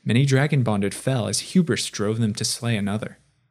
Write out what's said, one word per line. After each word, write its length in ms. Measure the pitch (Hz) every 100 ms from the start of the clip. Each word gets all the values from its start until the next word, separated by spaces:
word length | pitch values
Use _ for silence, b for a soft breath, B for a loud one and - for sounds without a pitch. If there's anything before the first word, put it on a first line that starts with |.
Many 200 | - 113
dragon 380 | 139 131 147 143
bonded 320 | 117 104 98
fell 320 | - - 131 101
as 140 | 98
hubris 460 | - 190 160 104 -
drove 320 | - 104 110
them 160 | 110
to 100 | 104
slay 320 | - - 117 110
another. 420 | 98 107 - - _ _ _